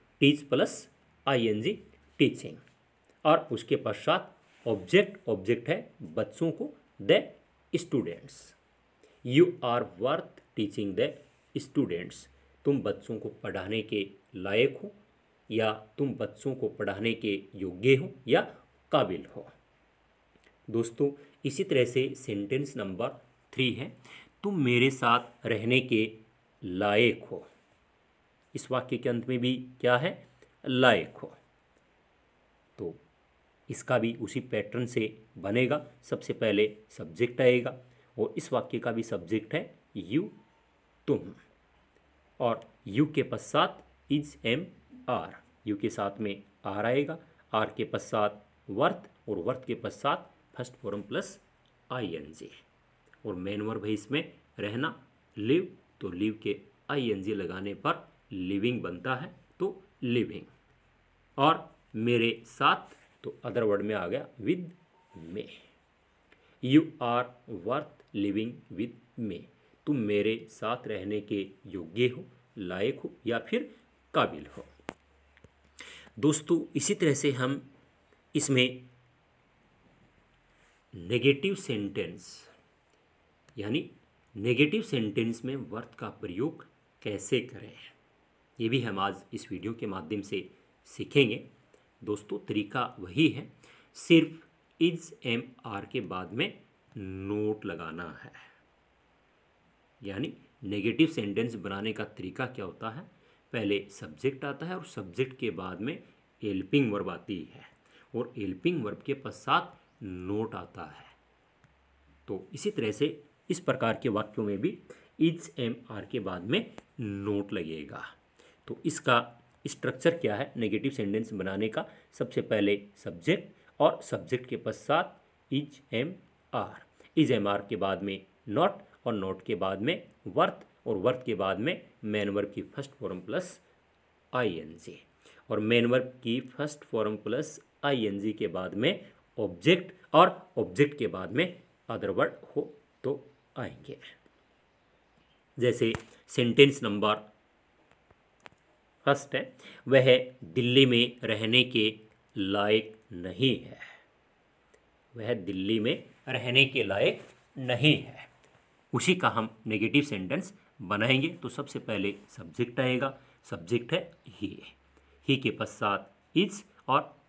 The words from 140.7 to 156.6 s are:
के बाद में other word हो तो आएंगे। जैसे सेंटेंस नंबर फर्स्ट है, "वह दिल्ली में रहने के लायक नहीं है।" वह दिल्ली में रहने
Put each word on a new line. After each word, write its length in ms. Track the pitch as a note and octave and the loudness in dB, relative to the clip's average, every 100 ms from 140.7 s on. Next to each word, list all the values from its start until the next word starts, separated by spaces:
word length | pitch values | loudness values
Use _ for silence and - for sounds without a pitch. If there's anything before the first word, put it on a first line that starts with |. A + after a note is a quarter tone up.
| F#2 C#3+ - | 2 2 2
के 80 | A2+ | -4
बाद 240 | F#2+ F2 | -4 -4
में 300 | A2+ F3+ - - _ - | 0 -2 -2 -20 _ -10
other 200 | A2+ G2+ | -6 -2
word 180 | F#2+ D3+ - - - | 0 0 -2 -8 -6
हो 260 | - - _ _ | -6 -10 _ _
तो 280 | C3 C3+ - _ _ - | -4 -4 -8 _ _ -8
आएंगे। 400 | G2+ - - - - - _ _ _ _ _ _ _ _ _ _ _ _ _ - | -8 -8 -16 -16 -16 -20 _ _ _ _ _ _ _ _ _ _ _ _ _ 0
जैसे 340 | A#2+ A#2 A2+ A2 - - - | 2 4 2 0 -8 -20 -6
सेंटेंस 560 | - A#2+ A#2 C#3 C3+ | 0 2 2 0 -2
नंबर 500 | A#2 G2+ G#2 G#2+ - _ _ _ _ _ _ _ _ _ _ _ - _ _ _ _ _ - | -4 -2 0 -2 -6 _ _ _ _ _ _ _ _ _ _ _ -20 _ _ _ _ _ 2
फर्स्ट 300 | C#3 - C3 | 2 2 -4
है, 220 | - - - - - | -4 -12 -20 -12 6
"वह 460 | C3 C3 B2+ - - | 8 10 8 6 -10
दिल्ली 420 | - C3 B2 B2+ C3 | -6 0 6 8 8
में 340 | A#2+ A#2+ - | 8 4 0
रहने 400 | A2 G#2 A2 B2 | -2 0 4 6
के 360 | B2+ B2 G#2+ A2 - _ _ - | 6 4 2 0 -16 _ _ -4
लायक 600 | F#2+ G2+ G#2 A2 G#2+ - - | 0 2 4 4 2 -14 -16
नहीं 480 | F2+ F2+ F2+ C3 G2 | -10 -10 0 2 2
है।" 200 | - - - - _ _ _ _ _ _ _ _ _ _ _ A#2 | -4 -18 -18 -20 _ _ _ _ _ _ _ _ _ _ _ -10
वह 180 | A2 | -4
दिल्ली 460 | A#2+ F#2 F#2 G2 A2+ | -4 -2 -4 2 2
में 300 | G#2+ D#3+ - - - | 2 -2 -6 -18 -6
रहने 380 | A#2+ A#2+ B2+ | -4 2 6